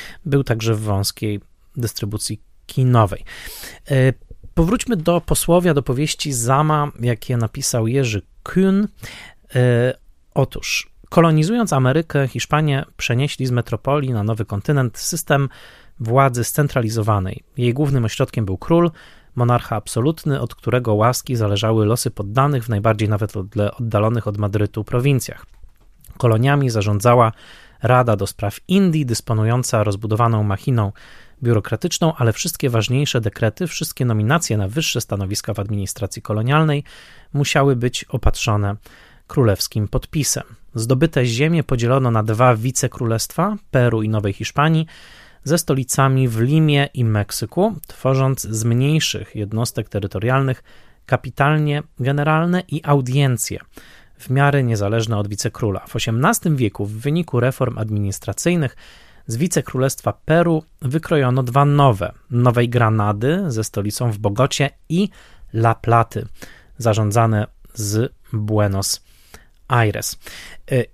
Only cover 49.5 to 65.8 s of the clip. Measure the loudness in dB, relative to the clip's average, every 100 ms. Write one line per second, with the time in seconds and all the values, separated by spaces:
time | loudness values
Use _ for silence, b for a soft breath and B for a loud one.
49.5 | -4 -4 -4 -6 -4 -4 -4 0 0 0
50.5 | -4 b b b b -4 -4 -4 -2 2
51.5 | 2 0 -2 -6 -6 -2 0 2 2 2
52.5 | 0 -2 -6 0 0 2 2 2 0 -4
53.5 | -8 -12 B B B B -18 -4 2 2
54.5 | 2 0 0 0 0 0 -2 -4 -4 -6
55.5 | -4 -4 -4 -6 -6 -2 0 0 0 0
56.5 | 0 0 -2 -8 -6 -4 -2 -2 0 0
57.5 | 0 -4 -2 -4 -2 -4 -6 -8 -4 -2
58.5 | 0 -2 -6 B B B B B -2 0
59.5 | -2 -2 -2 -2 -2 -6 -6 0 2 2
60.5 | 0 -4 -8 -4 -4 0 0 2 2 2
61.5 | 2 4 6 4 4 -2 -8 -4 2 4
62.5 | 4 2 2 2 2 0 0 0 0 -2
63.5 | -4 -4 -4 -4 -2 -4 -2 -2 0 0
64.5 | 0 -2 -4 -4 -2 -2 B B B B
65.5 | 0 2 2